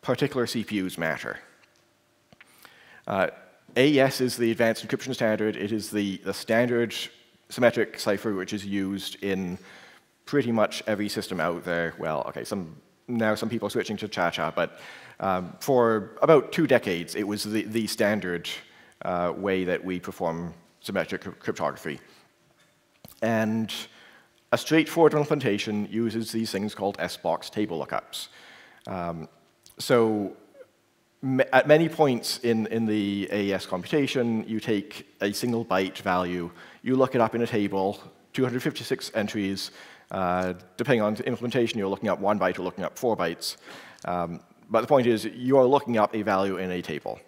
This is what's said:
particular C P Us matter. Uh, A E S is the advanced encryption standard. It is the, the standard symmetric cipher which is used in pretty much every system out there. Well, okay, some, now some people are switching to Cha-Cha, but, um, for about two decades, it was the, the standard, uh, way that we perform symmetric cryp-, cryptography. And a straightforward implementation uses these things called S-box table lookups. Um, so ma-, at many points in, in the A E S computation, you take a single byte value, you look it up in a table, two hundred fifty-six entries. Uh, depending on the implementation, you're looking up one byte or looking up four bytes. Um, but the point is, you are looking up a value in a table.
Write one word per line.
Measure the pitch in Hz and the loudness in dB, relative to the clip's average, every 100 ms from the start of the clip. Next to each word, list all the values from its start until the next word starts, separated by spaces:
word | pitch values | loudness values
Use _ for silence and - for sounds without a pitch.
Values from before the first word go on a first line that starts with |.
particular | - 127 135 131 117 | -2 0 0 0 -2
C | 120 | -2
P | 101 104 | -2 -2
Us | 92 85 | -2 -2
matter. | 80 71 57 - - _ _ _ _ _ _ _ _ - - _ - - - - - | -2 -2 -6 -10 -12 _ _ _ _ _ _ _ _ -20 -20 _ -20 -20 -20 -20 -4
Uh, | 98 87 - - _ _ 117 | 0 0 -2 -20 _ _ 4
A | 135 | 6
E | 143 | 6
S | 131 - | 4 4
is | 127 117 | -2 2
the | 117 | 0
advanced | 113 117 110 - | 4 2 2 -4
encryption | 135 - | -6 -4
standard. | 123 117 107 107 104 | -2 0 2 0 -2
It | 101 | -2
is | 110 101 | -4 -2
the, | 104 101 92 | -2 -2 -4
the | - | -6
standard | 98 - 113 123 120 117 - - - _ _ _ | -8 0 2 2 2 0 -4 -10 -14 _ _ _
symmetric | - 120 120 104 - | 4 4 4 -2 -2
cipher | - 98 117 | 0 0 0
which | 95 92 | -4 -4
is | 104 | -6
used | 98 98 95 98 - - | -4 -2 -2 -4 -6 -8
in | 98 95 92 90 - - - - _ _ - | -4 -2 -4 -8 -12 -20 -20 -20 _ _ -2
pretty | 143 123 | 0 2
much | 113 104 - - | 2 0 0 -4
every | 104 104 | -2 -2
system | 110 98 90 | -4 -6 -2
out | 80 85 | -2 -2
there. | 87 85 82 - | -2 -2 -2 -4
Well, | 80 78 - | -4 -4 -4
okay, | - | -8
some, | 60 101 82 76 _ _ - | -6 -6 -8 -14 _ _ -6
now | 120 110 | 0 0
some | 107 113 | 0 -2
people | 117 101 | -4 -2
are | |
switching | 120 - 104 | -2 -2 -6
to | 104 | -6
Cha-Cha, | - 87 - 80 | 0 0 0 -4
but, | 80 85 - - - - - | -2 -2 -4 -20 -20 -20 -6
um, | 95 92 87 - | -2 -2 -4 -10
for | - 127 117 110 143 - | 0 4 4 2 -2 -2
about | 143 156 - | 6 6 6
two | - 147 | -2 4
decades, | 123 - 85 85 - | 4 4 -4 -4 -4
it | |
was | 101 104 | -4 -4
the, | 104 107 | -2 -4
the | 104 110 107 | -2 -4 -4
standard, | - 104 107 90 87 - - - - - _ | 0 0 0 -2 -6 -6 -12 -16 -20 -20 _
uh, | - 90 87 82 | -4 -2 -2 -2
way | 98 95 | 0 0
that | 90 87 | 0 -2
we | 92 90 | -2 -6
perform | 87 - 87 82 85 82 _ _ | -6 -4 -4 -2 -6 -12 _ _
symmetric | - 98 82 95 | -4 -4 -2 -6
cryp-, | 98 - | -10 -10
cryptography. | - - 76 71 80 71 - - _ _ _ _ _ _ _ _ - - | -8 -4 -4 -4 -10 -10 -14 -20 _ _ _ _ _ _ _ _ -20 -4
And | 110 113 110 113 110 - - - - - _ _ _ | 0 2 2 0 -2 -6 -12 -18 -20 -20 _ _ _
a | 123 | -4
straightforward | - 160 156 - 156 | 2 2 2 6 6
implementation | 156 147 147 127 101 110 104 104 | 6 0 0 2 0 -2 -4 -2
uses | 110 117 110 110 | -2 -2 -2 -4
these | 113 113 | -4 -4
things | 98 104 101 | -4 -4 -2
called | 101 98 | -4 -2
S-box | 87 - 90 82 - | -6 -4 -2 -2 -4
table | - 98 82 | -4 -2 -2
lookups. | 69 60 - - - - - - - - - | -4 -6 -6 -14 -14 -18 -20 -20 -20 -20 -10
Um, | 95 87 85 78 _ _ _ _ - | -8 -6 -8 -12 _ _ _ _ -12
so | - 123 113 107 98 - - - - _ _ _ _ _ | 2 4 6 2 -2 -8 -20 -20 -20 _ _ _ _ _
ma-, | 135 131 131 | -2 2 6
at | 131 143 | 6 8
many | 151 165 | 6 6
points | 160 151 120 - - | 4 4 4 -2 -2
in, | 117 110 107 | 2 2 2
in | 113 113 | 0 0
the | 107 101 101 98 | 2 0 -2 -2
A | 101 101 | 0 0
E | |
S | 95 - | -2 -2
computation, | 92 87 156 135 135 120 113 104 | -6 0 0 2 0 0 0 -2
you | 110 | -4
take | 113 104 98 - - _ | 0 -2 -2 -14 -18 _
a | 101 | -2
single | 101 123 117 | 0 -2 -2
byte | 113 95 95 - | 0 0 0 -2
value, | 101 90 90 90 85 - - - | 0 0 0 -2 -6 -10 -20 -10
you | - | -2
look | 131 127 127 | 2 4 4
it | |
up | 110 | 2
in | 117 | 2
a | 117 | 0
table, | 113 101 95 95 104 - - _ | 0 0 0 -2 -4 -14 -20 _
two | - | -2
hundred | 127 123 | 0 0
fifty-six | 147 147 117 131 - | -4 -6 -4 -4 -2
entries. | 110 101 110 98 98 - - - - - | -4 -2 -2 -2 -2 -8 -12 -20 -20 -10
Uh, | 95 90 90 92 90 - - | -2 0 0 -2 -6 -12 -8
depending | 123 123 | 0 2
on | 104 | 2
the | 107 | 0
implementation, | - 120 120 131 117 117 | -4 -4 -2 0 0 0
you're | 98 | -2
looking | 98 107 | -2 0
up | 90 | 0
one | 98 107 | 2 2
byte | 92 90 | 0 0
or | |
looking | 90 - | -4 -4
up | 87 - | -8 -2
four | 123 107 | -2 0
bytes. | 87 85 - - - - - - - | -2 -2 -8 -10 -16 -20 -20 -12 -6
Um, | 90 85 85 - _ - | -4 -4 -6 -14 _ 0
but | 113 | 0
the | 113 | 6
point | 143 120 | 6 6
is, | 110 | 2
you | 110 - 127 135 | 0 -6 4 6
are | |
looking | 127 139 135 117 | 6 4 4 2
up | 104 110 | 2 2
a | |
value | 104 95 98 92 | 0 2 2 -2
in | 92 | -4
a | 90 | -4
table. | 87 76 50 53 | -6 -8 -6 -10